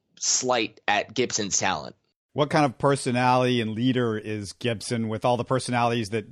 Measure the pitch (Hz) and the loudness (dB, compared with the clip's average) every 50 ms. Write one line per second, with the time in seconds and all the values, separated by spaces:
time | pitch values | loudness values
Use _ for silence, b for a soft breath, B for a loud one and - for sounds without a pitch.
0 | _ _ _ - - - - - - 127 123 120 113 - - - - - 104 104 | _ _ _ -6 -2 0 0 0 2 2 2 2 0 -2 -4 -6 -2 0 0 0
1 | 92 - 107 127 123 110 - - 107 98 78 - - 95 92 78 69 60 - _ | 0 -2 -2 -2 -2 -2 -2 -4 -4 -2 -2 0 0 0 -2 -2 -6 -10 -14 _
2 | _ _ _ _ _ _ - 131 151 139 - 160 151 139 110 - - 143 143 131 | _ _ _ _ _ _ -4 -2 0 2 2 2 2 2 0 0 0 2 2 2
3 | - 131 120 123 127 127 127 127 127 123 127 120 113 110 110 104 120 131 127 127 | 0 -2 0 2 4 4 4 4 4 4 2 2 0 -2 -2 0 2 2 2 2
4 | 123 117 110 107 - 104 107 107 101 98 - - - 120 117 98 - - 123 117 | 2 0 0 -2 -4 -6 -6 -6 -8 -8 -10 -6 -4 -4 -4 -4 -4 -4 -2 -2
5 | 113 110 110 107 - 127 123 117 120 - 135 127 - - 123 120 120 120 117 120 | -2 -2 -2 0 0 2 2 0 0 0 -2 -2 -2 0 0 2 2 2 2 0
6 | 113 101 107 113 101 - | -2 -2 -4 -4 -6 -6